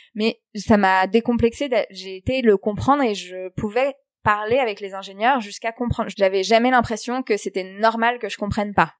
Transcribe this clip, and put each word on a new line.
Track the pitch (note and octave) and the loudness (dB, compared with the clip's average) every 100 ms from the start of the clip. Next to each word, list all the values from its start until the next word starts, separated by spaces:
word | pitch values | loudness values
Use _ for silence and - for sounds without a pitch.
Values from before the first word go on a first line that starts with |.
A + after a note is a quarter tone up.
| _ G#3 | _ -4
mais | A3+ - _ G#3+ | -2 -2 _ -8
ça | - G#3 | 2 4
m'a | F#3+ F#3 F#3+ | 4 2 2
décomplexée | A3+ A3+ A#3+ A#3 - C#4+ | 2 2 2 0 0 -2
d'a-, | A3+ - | 0 -2
j'ai | F#3+ F#3+ F#3+ | -8 -12 -8
été | B3+ C4 | -4 2
le | A#3+ G3 | 4 4
comprendre | G#3+ G3+ - C#4+ | 0 -2 2 2
et | A#3+ | 2
je | G3 F3+ F#3 F#3 - | -2 -8 -10 -10 -6
pouvais | G#3+ A3 C#4 C4+ _ _ | -4 0 -2 -2 _ _
parler | A3 G#3 G#3+ B3+ | 0 0 2 0
avec | A#3+ G3+ | 0 -2
les | G3+ G3 | -10 -12
ingénieurs | G3 G3 A3 B3+ | -12 -2 2 2
jusqu'à | G3+ - A3+ | -2 -8 -8
comprendre. | A3+ A#3+ - G#3+ - | -4 -4 -4 -4 0
J'avais | F#3+ F#3+ | 2 2
jamais | F#3 A3+ B3+ | 2 4 4
l'impression | B3+ A#3 A3 - B3+ | 2 2 -4 -6 -6
que | B3+ G3+ | -2 -2
c'était | G3 F#3+ | -2 -6
normal | F#3 G3 A3 A3+ A#3 B3 | -8 0 0 2 0 -2
que | G#3 | -6
je | - | -8
comprenne | G3+ G#3+ G#3 | -6 -4 0
pas. | G3 D#3+ - | 2 0 -2